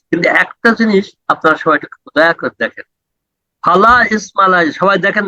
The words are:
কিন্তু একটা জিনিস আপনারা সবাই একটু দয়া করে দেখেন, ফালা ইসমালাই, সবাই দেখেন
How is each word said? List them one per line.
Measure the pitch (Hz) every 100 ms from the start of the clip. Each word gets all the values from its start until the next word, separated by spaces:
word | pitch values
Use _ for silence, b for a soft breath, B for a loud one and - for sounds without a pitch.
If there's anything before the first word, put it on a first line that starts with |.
| _
কিন্তু | 170 170
একটা | 170 185 - 233
জিনিস | 226 220 196 - _ -
আপনারা | 151 160 151
সবাই | 165 147
একটু | - - -
দয়া | 147 165
করে | 170 127 -
দেখেন, | 110 - - _ _ _ _ _ _ _
ফালা | - 185 226 247 170
ইসমালাই, | 214 - - 190 180 156
সবাই | - 190 196
দেখেন | 196 202